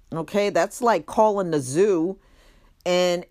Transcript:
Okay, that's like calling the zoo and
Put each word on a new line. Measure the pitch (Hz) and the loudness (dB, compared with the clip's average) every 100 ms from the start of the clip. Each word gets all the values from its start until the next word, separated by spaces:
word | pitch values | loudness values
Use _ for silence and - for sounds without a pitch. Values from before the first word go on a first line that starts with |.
| - | -12
Okay, | 165 156 202 202 | -10 -4 -2 0
that's | 180 285 - | 0 -2 0
like | 240 185 - | 0 0 0
calling | - 214 202 175 | 2 2 2 -2
the | 151 | -2
zoo | 127 147 208 170 170 196 _ _ _ _ _ _ 180 | -2 0 2 2 -2 -6 _ _ _ _ _ _ -2
and | 180 180 175 - | 0 0 -2 -2